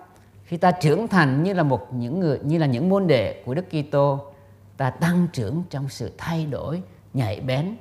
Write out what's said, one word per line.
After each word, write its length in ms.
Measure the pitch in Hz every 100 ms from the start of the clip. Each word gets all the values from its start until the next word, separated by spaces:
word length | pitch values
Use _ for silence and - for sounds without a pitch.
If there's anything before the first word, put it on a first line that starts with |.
| - - - -
Khi 120 | - 170
ta 140 | 180
trưởng 380 | - 151 160 226
thành 340 | 185 143 135
như 100 | 180
là 100 | 185
một, 320 | 147 127 -
những 260 | 123 120 175
người, 180 | 170 135
như 140 | 143 165
là 80 | 143
những 220 | 120 180
môn 180 | 196 185
đệ 360 | 127 95 - 120
của 80 |
Đức 100 | 147 180
Kitô, 500 | 156 147 143 143 139 - - - - - -
ta 140 | 135
tăng 360 | - 165 175 175
trưởng 300 | - 101 156 180
trong 180 | 139 139
sự 240 | - 117 -
thay 280 | - 165 151
đổi, 360 | 113 131 175 185 - -
nhạy 260 | 131 107 -
bén 360 | 135 131 180 233